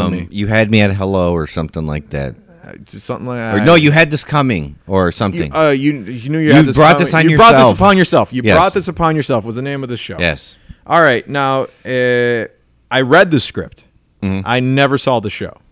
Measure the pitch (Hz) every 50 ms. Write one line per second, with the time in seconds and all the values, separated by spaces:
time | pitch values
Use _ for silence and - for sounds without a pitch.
0 | 87 87 87 87 85 87 - 101 104 104 110 110 110 104 110 110 104 98 98 101
1 | 95 95 98 95 90 87 87 85 78 - - 87 80 78 - 82 78 78 73 76
2 | 73 - 71 71 69 65 58 - _ _ - _ - - - - - - - 101
3 | - - 123 - 113 127 123 120 113 113 107 104 107 151 170 170 151 143 147 160
4 | 165 147 151 - - - 151 147 139 127 113 82 73 73 73 - _ - 95 95
5 | 92 87 - - 113 98 90 - 165 - - 156 156 151 139 131 139 147 147 135
6 | 98 95 127 120 110 135 156 160 160 151 139 151 156 135 127 143 156 160 170 -
7 | 175 - 165 160 160 160 156 147 226 233 226 135 131 120 101 - 185 202 196 190
8 | 175 - - 139 104 - 123 127 120 110 - 156 180 196 - 202 180 185 160 -
9 | 170 160 160 156 131 - 135 113 95 117 107 120 131 139 139 139 135 120 123 110
10 | - - 90 80 87 85 73 - - - - _ _ - - _ _ - 151 170
11 | 165 143 123 110 - - 139 143 139 135 135 135 127 - - _ _ - 127 127
12 | 123 123 123 120 120 120 120 113 104 - - _ _ _ _ _ _ _ 123 131
13 | 135 123 147 170 202 175 156 127 - - - 110 82 - - - _ _ _ _
14 | _ _ _ _ 101 95 95 95 95 110 120 127 127 131 131 139 139 131 139 135
15 | - 139 131 117 101 104 - - 104 82 - _ _ _